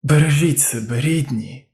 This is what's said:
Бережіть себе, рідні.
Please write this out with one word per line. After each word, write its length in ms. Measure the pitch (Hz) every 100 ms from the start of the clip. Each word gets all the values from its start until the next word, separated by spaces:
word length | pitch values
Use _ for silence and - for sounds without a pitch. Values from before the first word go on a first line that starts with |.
Бережіть 560 | 127 151 156 143 165 139
себе, 420 | - 117 110 120
рідні. 640 | 151 165 139 113 110 131 _